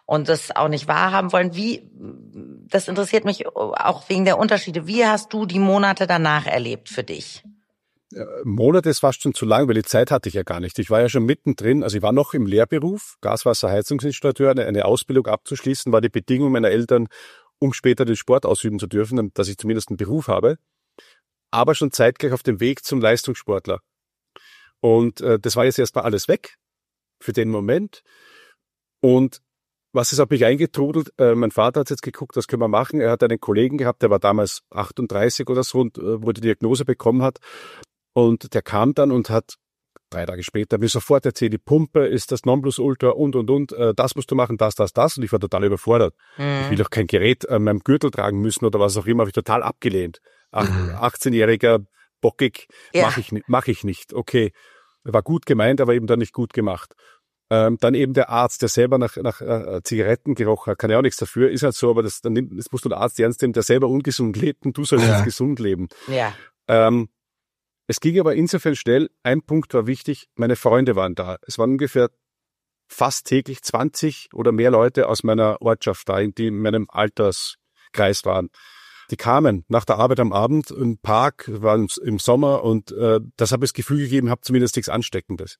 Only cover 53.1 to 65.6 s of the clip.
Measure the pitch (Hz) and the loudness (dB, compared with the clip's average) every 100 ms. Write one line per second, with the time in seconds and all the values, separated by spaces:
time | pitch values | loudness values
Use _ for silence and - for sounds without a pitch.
53.1 | - - 107 - 123 131 104 101 90 - | 0 -6 -8 -2 0 0 -4 -4 -8 -10
54.1 | - - 123 107 - _ _ _ _ 117 | -10 -2 0 0 -4 _ _ _ _ -2
55.1 | 107 123 165 - 110 113 139 120 120 113 | -2 0 -2 0 2 2 2 2 2 2
56.1 | 117 110 - 117 123 104 90 - _ _ | 0 -2 -6 -6 -4 -4 -4 -12 _ _
57.1 | _ _ _ - 110 110 117 117 131 135 | _ _ _ 0 2 2 2 2 2 0
58.1 | 135 - 120 120 - 113 - 123 131 120 | 0 0 2 0 0 -2 2 2 2 0
59.1 | - 120 - - 113 95 92 - 113 101 | -4 -6 -6 -4 -4 -4 -8 -4 -2 0
60.1 | 120 - 123 107 107 - 98 110 110 135 | 0 -2 -2 0 0 -2 -2 2 2 2
61.1 | - - 120 127 127 139 - 120 113 107 | 0 -4 2 2 2 -2 0 2 2 0
62.1 | - 120 113 123 92 - 127 - 95 120 | -4 -4 -2 -4 -8 -8 -6 -4 -2 -2
63.1 | - 117 120 127 113 - 127 131 135 143 | 0 -2 0 -2 0 2 2 2 0 -2
64.1 | 127 117 104 147 - 139 143 147 131 117 | -2 -2 -2 -4 -2 -6 -4 0 2 4
65.1 | 104 110 - 135 131 | 2 0 -2 -4 -2